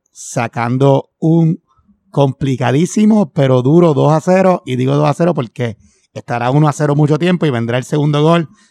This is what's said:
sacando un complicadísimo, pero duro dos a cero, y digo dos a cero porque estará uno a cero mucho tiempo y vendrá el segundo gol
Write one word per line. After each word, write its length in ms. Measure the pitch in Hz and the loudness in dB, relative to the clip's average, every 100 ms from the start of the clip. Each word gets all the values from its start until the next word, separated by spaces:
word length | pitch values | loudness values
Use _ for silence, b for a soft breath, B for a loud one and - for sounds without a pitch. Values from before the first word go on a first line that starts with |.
| _ | _
sacando 1000 | - - - 117 - 117 131 139 135 - _ | -20 -12 -8 -6 -6 -4 0 2 2 -2 _
un 420 | 160 165 160 170 _ _ _ _ _ | 0 2 0 -2 _ _ _ _ _
complicadísimo, 1200 | - 139 127 139 127 123 135 180 - 214 214 185 | -2 -2 -2 -4 -2 0 0 0 2 2 2 0
pero 280 | - 135 127 | 0 0 2
duro 320 | 123 165 175 | 2 4 4
dos 180 | 135 139 | 2 2
a 80 | 156 | 2
cero, 440 | 180 185 185 180 - | 2 2 2 0 -4
y 100 | 127 | -4
digo 200 | 127 143 | -2 0
dos 120 | 151 | 0
a 60 | |
cero 200 | 143 170 | 0 0
porque 440 | 151 117 - 120 104 _ _ _ | -2 -6 -6 -8 -8 _ _ _
estará 360 | - - 120 120 | -18 -8 -4 0
uno 180 | 143 151 | 2 0
a 60 | |
cero 220 | 135 147 143 | 0 -2 0
mucho 240 | 147 151 | 0 0
tiempo 260 | 175 180 160 | 0 0 -2
y 60 | |
vendrá 260 | 117 117 123 | -2 -2 -4
el 60 | |
segundo 400 | 123 151 147 147 | -4 -2 -2 0
gol 260 | 151 170 165 b b | 2 0 -2 b b